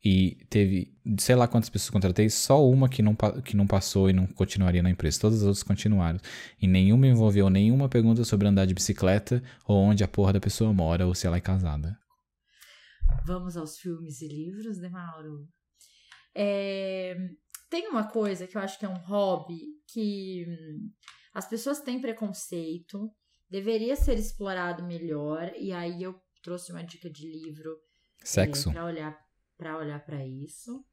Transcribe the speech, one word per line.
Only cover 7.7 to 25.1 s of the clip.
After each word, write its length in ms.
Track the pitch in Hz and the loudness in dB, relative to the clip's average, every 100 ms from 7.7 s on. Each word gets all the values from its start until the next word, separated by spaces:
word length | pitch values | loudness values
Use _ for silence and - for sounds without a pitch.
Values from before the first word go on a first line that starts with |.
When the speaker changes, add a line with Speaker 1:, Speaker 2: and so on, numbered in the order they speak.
| 131 139 | 4 2
Speaker 1:
pergunta 340 | 127 113 113 | 4 4 4
sobre 240 | 113 101 101 | 2 2 4
andar 160 | 98 | 4
de 80 | 95 | 4
bicicleta 720 | 92 - 98 92 101 - 123 127 - - | 0 -2 0 2 2 0 -4 -4 -18 0
ou 100 | 104 | 4
onde 260 | 98 104 | 6 4
a 60 | 98 | 2
porra 240 | - 95 | 2 2
da 80 | 98 | 2
pessoa 320 | 104 - 110 | 0 0 2
mora 340 | 101 82 85 90 | 2 2 2 2
ou 80 | |
se 120 | 92 90 | 0 0
ela 100 | 87 | -2
é 40 | |
casada. 600 | 92 95 90 73 78 107 _ _ _ _ _ _ - _ _ _ - - | 0 0 0 -2 -6 -10 _ _ _ _ _ _ -20 _ _ _ 2 4
Speaker 2:
Vamos 320 | 156 180 180 175 | 0 -4 -6 -8
aos 220 | 156 - | -10 -10
filmes 420 | 180 165 165 143 | -10 -10 -12 -14
e 80 | 151 | -12
livros, 500 | 147 160 196 226 196 | -12 -12 -12 -12 -12
né, 100 | 180 | -12
Mauro? 580 | 180 175 160 156 147 147 _ _ _ _ _ _ - _ | -14 -14 -16 -16 -16 -18 _ _ _ _ _ _ -20 _
É, 840 | - 202 202 196 196 190 190 185 180 185 285 _ - _ | -6 -4 -4 -6 -6 -6 -8 -8 -10 -12 -14 _ -20 _
tem 200 | 339 440 | -8 -4
uma 200 | 262 214 | -4 -4
coisa 380 | 226 208 185 180 | -4 -4 -6 -10
que 100 | 214 | -10
eu 40 | |
acho 180 | 196 - | -10 -10
que 80 | 202 | -10
é 20 | |
um 100 | 185 | -10
hobby 640 | 180 202 196 175 147 170 302 - _ | -6 -2 0 -2 -6 -14 -16 -20 _
que, 540 | 226 214 202 190 180 170 | -6 -6 -6 -10 -10 -10
hum, 420 | 165 160 151 - _ - _ _ | -12 -14 -14 -14 _ -20 _ _
as 140 | 208 190 | -14 -10
pessoas 320 | 220 269 285 | -8 -6 -8
têm 200 | 277 247 | -8 -8
preconceito, 1120 | 254 226 208 190 - 175 160 170 _ 196 220 _ _ _ _ | -8 -8 -10 -10 -12 -10 -10 -12 _ -14 -14 _ _ _ _
deveria 480 | 190 196 220 226 277 | -8 -4 -4 -4 -2
ser 220 | - 220 | 0 0
explorado 680 | 214 - 196 185 175 170 | -4 -6 -8 -6 -6 -8
melhor, 680 | 175 170 165 | -10 -10 -8